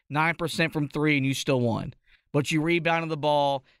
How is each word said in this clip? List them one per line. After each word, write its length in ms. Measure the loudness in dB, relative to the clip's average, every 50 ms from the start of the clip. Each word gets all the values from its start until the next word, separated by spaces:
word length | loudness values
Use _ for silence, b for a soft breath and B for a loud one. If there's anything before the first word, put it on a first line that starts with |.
| b _
nine 260 | -2 0 0 0 0
percent 380 | -2 -4 -4 0 0 0 0 0
from 140 | -2 -4 -4
three, 300 | -2 0 2 2 2 2
and 80 | 2
you 80 | 0 -2
still 260 | -2 0 0 2 2
won. 340 | 2 0 0 -2 -4 -8 -12 -14 b b b b b b
But 200 | -2 -2 0 2
you 100 | 0 0
rebounded 500 | 2 2 0 2 2 0 0 0 0 -4
the 60 | -4 -2
ball, 460 | 0 0 2 2 2 0 -2 -4 b b b b